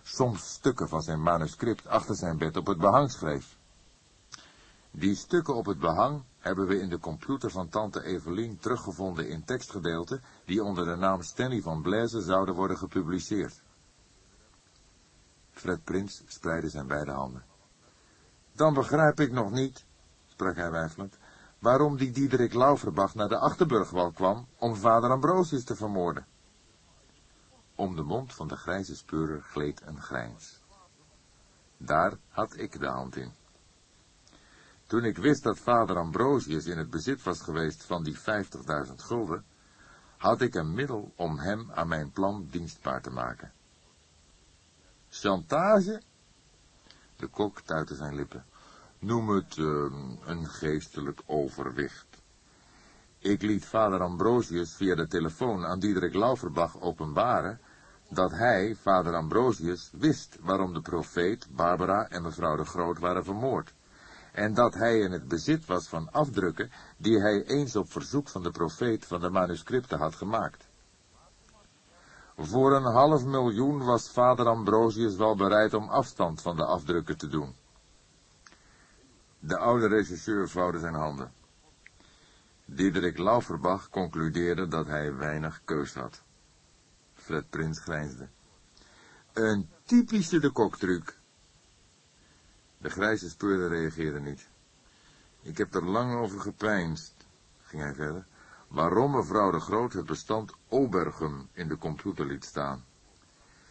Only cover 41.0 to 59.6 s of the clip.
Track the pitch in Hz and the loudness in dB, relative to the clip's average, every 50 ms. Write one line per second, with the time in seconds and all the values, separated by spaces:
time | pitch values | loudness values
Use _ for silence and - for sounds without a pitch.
41 | 101 - - - 87 82 78 69 76 95 104 110 113 - - - 82 82 82 78 | -8 -10 -6 -4 -4 -4 -2 -4 -4 -4 -4 -4 -6 -6 -6 -4 -2 -2 -2 -4
42 | 73 69 - 95 95 98 104 104 87 67 78 87 85 80 - - - 69 65 64 | -4 -4 -2 0 0 0 0 -4 -6 -8 -8 -8 -8 -8 -12 -8 -6 -4 -4 -4
43 | - 64 64 62 60 60 60 - - - - _ _ _ _ _ _ _ _ _ | -6 -8 -6 -6 -6 -6 -8 -10 -16 -20 -20 _ _ _ _ _ _ _ _ _
44 | _ _ _ _ _ _ _ _ _ _ _ _ _ _ _ _ _ _ _ _ | _ _ _ _ _ _ _ _ _ _ _ _ _ _ _ _ _ _ _ _
45 | _ _ - - - 104 98 90 78 - 135 156 180 202 220 202 175 202 220 220 | _ _ -10 -2 0 0 0 0 0 -2 0 2 4 6 6 6 4 2 -4 -8
46 | - _ _ _ _ _ _ _ _ _ _ _ _ _ _ _ _ - - - | -12 _ _ _ _ _ _ _ _ _ _ _ _ _ _ _ _ -20 -20 -20
47 | _ _ _ - - 67 - - 104 101 - - - - 82 80 76 - 76 69 | _ _ _ -12 -12 -6 -2 -2 -2 -2 -4 -8 -6 -4 -4 -2 -2 -4 -6 -8
48 | 76 71 71 71 69 - - 62 - - - - - - - - - - _ _ | -8 -6 -6 -6 -8 -8 -10 -14 -18 -20 -20 -20 -20 -20 -20 -20 -20 -20 _ _
49 | 95 104 117 117 110 107 101 95 82 - - 78 78 78 73 73 73 69 69 71 | -4 -2 -2 0 0 2 2 0 0 -2 -4 -2 -2 0 0 0 -2 -4 -6 -8
50 | 69 65 62 - - 76 85 85 80 73 - - 80 76 76 78 78 - - 78 | -10 -12 -14 -12 -10 -8 -8 -6 -6 -8 -8 -4 -2 -2 -2 -2 -4 -8 -10 -8
51 | 71 71 71 - - - 73 76 71 67 - 69 67 65 60 69 71 65 - - | -8 -8 -8 -10 -8 -4 -2 -2 -2 -2 -4 -6 -8 -6 -4 -6 -6 -6 -8 -14
52 | - _ - - _ _ _ _ _ _ _ _ _ _ _ - - - - - | -20 _ -20 -20 _ _ _ _ _ _ _ _ _ _ _ -20 -20 -20 -20 -20
53 | _ _ _ _ - 98 101 - 101 107 107 95 - - - 110 110 101 98 92 | _ _ _ _ 0 0 0 2 0 0 -2 -2 -2 -2 2 2 2 2 2 0
54 | 90 87 87 82 98 110 123 123 110 - 85 87 85 82 - - 98 92 87 80 | 0 -2 0 2 2 4 4 2 2 0 -2 -4 -4 -4 -4 -2 0 2 2 2
55 | 82 80 - 87 82 80 - - 131 123 107 90 85 80 90 92 95 104 98 92 | 0 0 0 -2 -2 -2 -2 -2 -2 -2 -2 -2 -4 -4 -2 0 0 0 2 2
56 | 92 82 85 95 110 123 - - - 87 69 82 85 82 - 82 92 87 82 - | 0 0 2 2 2 2 2 0 -2 -2 0 0 0 0 -2 -4 -4 -4 -4 -2
57 | 80 78 73 85 110 123 113 85 76 95 113 120 - - - - - - - - | -4 -2 0 2 2 4 2 2 0 -2 -6 -10 -14 -20 -20 -20 -20 -20 -20 -20
58 | _ - - 92 92 87 82 101 117 123 110 92 95 113 110 - - 98 95 92 | _ -4 0 2 2 2 2 2 4 4 4 4 2 0 -2 0 2 4 4 6
59 | 82 85 85 82 80 78 85 110 127 127 110 - | 4 2 0 -2 -2 2 2 4 4 4 2 0